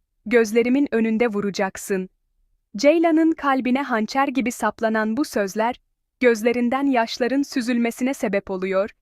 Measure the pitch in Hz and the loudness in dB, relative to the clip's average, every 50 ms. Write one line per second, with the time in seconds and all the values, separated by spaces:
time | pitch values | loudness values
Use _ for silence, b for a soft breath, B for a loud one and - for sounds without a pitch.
0 | _ _ _ _ - 208 233 240 233 214 214 240 233 247 254 285 285 - - 226 | _ _ _ _ -6 0 2 2 2 4 2 2 2 2 2 2 0 0 0 0
1 | 226 226 220 220 240 240 202 202 202 202 180 - 202 190 - - - - 202 185 | 0 2 2 0 0 0 -2 -2 -4 -4 -2 -2 -4 -4 -4 -8 -6 -4 -4 -4
2 | 185 185 _ _ _ _ _ _ _ _ _ _ _ _ - 202 269 285 320 339 | -4 -6 _ _ _ _ _ _ _ _ _ _ _ _ -6 2 4 4 4 6
3 | 330 339 320 311 330 320 320 - - 285 269 262 233 247 254 269 285 254 254 220 | 4 4 4 4 4 4 2 0 0 0 0 0 0 0 0 0 -2 -2 -2 -2
4 | 220 214 - 269 277 294 254 262 220 247 240 - - 214 - - 226 220 220 220 | -2 -2 0 0 0 0 0 -2 -2 -2 -2 -2 -4 -4 -4 -2 -2 -2 0 0
5 | 214 220 220 240 302 - - 240 202 196 180 214 220 233 254 - _ _ _ _ | 0 -2 -2 -2 -4 -2 -2 -4 -4 -2 -2 -2 -2 -2 -4 -6 _ _ _ _
6 | _ _ _ - 254 247 233 214 214 240 233 247 240 240 247 262 277 277 262 233 | _ _ _ 0 2 2 4 4 2 0 0 0 0 0 0 0 0 2 2 2
7 | 226 226 - - 247 240 254 277 285 - - 269 233 233 254 233 233 233 233 - | 0 0 -2 -4 -2 -2 0 -2 -2 -2 -2 -4 -2 0 0 0 0 0 -2 -2
8 | 254 254 277 - - 220 196 196 - - 196 185 185 190 190 190 196 226 - _ | -2 -4 -2 -2 -4 -2 -2 -2 -2 -4 -8 -6 -4 -2 -2 -2 -2 -2 -6 _